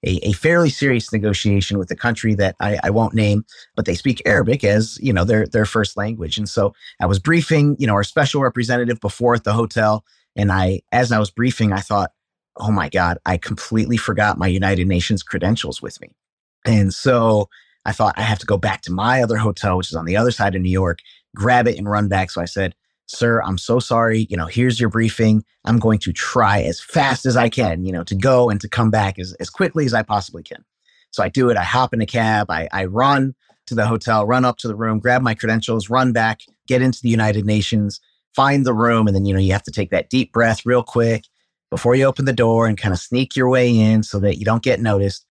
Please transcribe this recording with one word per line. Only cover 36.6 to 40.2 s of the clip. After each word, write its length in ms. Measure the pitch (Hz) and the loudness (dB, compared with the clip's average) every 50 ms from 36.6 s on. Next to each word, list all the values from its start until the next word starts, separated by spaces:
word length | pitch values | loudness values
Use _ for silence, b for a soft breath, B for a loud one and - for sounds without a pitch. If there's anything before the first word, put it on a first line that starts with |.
| _ | _
get 160 | - 127 127 131 | -2 0 2 2
into 180 | 131 123 - | 0 0 0
the 80 | - 117 | 0 0
United 380 | 113 110 110 107 104 107 101 | 2 2 2 2 0 0 0
Nations, 540 | 104 107 107 101 - - 107 104 101 - - _ _ _ _ _ _ _ | 0 0 0 0 0 0 0 0 -2 -4 -10 _ _ _ _ _ _ _
find 320 | - 135 139 139 143 135 | 0 2 2 4 2 2
the 80 | 127 120 | 2 2
room. 320 | 107 117 117 117 113 110 | 2 2 2 4 4 2
And 80 | 104 98 | 2 2
then, 100 | 98 98 | 2 0
you 80 | 101 95 | 0 0
know, 80 | 95 | 2
you 120 | 95 95 95 | 2 2 0
have 100 | 101 - | 0 -4
to 100 | - - | -6 -6
take 180 | - 101 82 | -6 -4 -2
that 200 | - 90 - _ | -2 -4 -2 _
deep 220 | - 131 | -2 -2